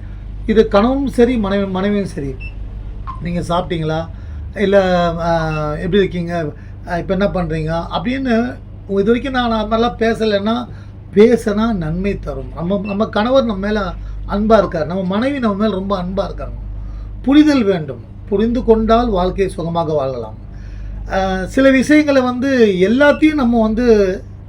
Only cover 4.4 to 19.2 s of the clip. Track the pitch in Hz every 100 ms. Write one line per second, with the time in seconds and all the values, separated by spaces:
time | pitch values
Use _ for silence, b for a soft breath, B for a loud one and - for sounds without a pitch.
4.4 | B - 196 196 185 180 170 170 170 165
5.4 | 160 156 151 151 170 202 185 175 170 175
6.4 | 151 - B B - 175 160 190 202 180
7.4 | 170 160 156 165 170 - 180 262 262 226
8.4 | 247 269 - - - 196 202 240 269 262
9.4 | 240 220 214 220 240 240 226 202 220 202
10.4 | 208 240 233 B B B - 196 226 233
11.4 | 220 202 233 202 156 175 196 - 160 135
12.4 | 127 143 170 202 208 202 220 - 226 269
13.4 | 233 190 202 214 185 - B B - 202
14.4 | 214 220 180 170 151 190 180 202 262 285
15.4 | 233 196 214 185 196 196 180 190 180 -
16.4 | 131 - - - B B B B 247 285
17.4 | 302 277 196 180 143 120 - - - 202
18.4 | 226 240 226 220 220 226 247 190